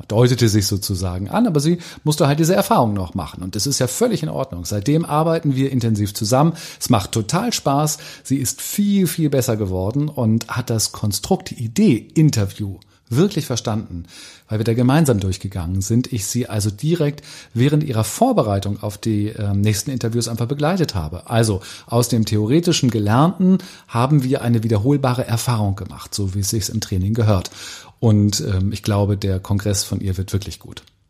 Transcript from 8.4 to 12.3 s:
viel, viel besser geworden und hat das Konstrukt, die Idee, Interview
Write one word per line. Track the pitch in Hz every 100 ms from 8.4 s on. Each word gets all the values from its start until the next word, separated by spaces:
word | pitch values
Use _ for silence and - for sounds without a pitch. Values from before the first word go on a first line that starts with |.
| 135 -
viel, | - - 202 196 170
viel | 165 151
besser | 135 123 110
geworden | 95 92 95 143 151
und | 127 113 113 -
hat | 120 120
das | 113 -
Konstrukt, | - 107 - - 185 -
die | -
Idee, | 113 147 214 110 -
Interview | 165 156